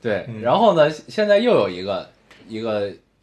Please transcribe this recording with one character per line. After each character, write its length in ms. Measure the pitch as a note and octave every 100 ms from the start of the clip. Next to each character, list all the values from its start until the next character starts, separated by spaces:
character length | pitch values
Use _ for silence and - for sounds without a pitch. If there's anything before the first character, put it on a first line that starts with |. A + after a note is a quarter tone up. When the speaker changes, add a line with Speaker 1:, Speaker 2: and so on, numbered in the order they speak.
Speaker 1:
对， 240 | A#2+ G2 A#2+
Speaker 2:
嗯。 120 | A2
Speaker 1:
然 180 | A#2+ F3+
后 160 | A3+
呢， 140 | E3+ D3+
现 380 | D#3 - - G#3
在 100 | G3+
又 140 | A#3+
有 160 | E3 G2
一 140 | F2+
个， 280 | F#2+ F#2 D2+ _ _ - F#2
一 100 | A2
个， 320 | A2+ G#2+ G2+ E2 _ _